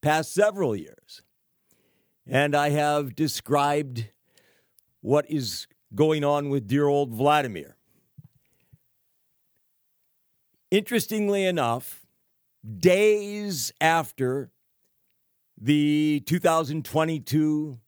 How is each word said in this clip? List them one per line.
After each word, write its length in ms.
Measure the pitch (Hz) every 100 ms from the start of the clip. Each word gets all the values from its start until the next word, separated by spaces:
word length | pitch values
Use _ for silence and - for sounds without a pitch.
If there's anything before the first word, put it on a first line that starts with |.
past 320 | 147 156 156
several 440 | 180 208 196 160 104
years. 180 | 73 - _ - _ _ _ _ _ _ _ _ _ _ -
And 240 | 131 147
I 140 | 147 147
have 480 | 147 147 147 139 -
described 960 | 151 - - 143 143 147 143 120 110 _ _ _ _ _ _ _ _ _
what 280 | - 143 -
is 360 | 156 117 - - _ _
going 300 | 101 156 156
on 260 | 143 147 143
with 160 | 139 104
dear 200 | 139 143
old 280 | 143 143
Vladimir. 640 | 110 139 151 131 92 71 _ _ _ _ - - _ _ _ _ _ _ _ _ _ _ _ _ _ _ _ _ _ _ _ _ _ _ _ _
Interestingly 760 | 190 - 233 - 214 208 202 190
enough, 600 | 175 120 117 - - _ _ _ _ _ _ 110 104
days 920 | 170 185 214 208 202 208 208 165 117 -
after 680 | 160 165 160 - 127 131 135 _ _ _ _ _ _ _ _ _ _ -
the 640 | 110 151 147 151 151 147 -
two 120 | 175
thousand 460 | 175 165 147 156
twenty-two 920 | 131 151 160 156 - 156 156 151 151 123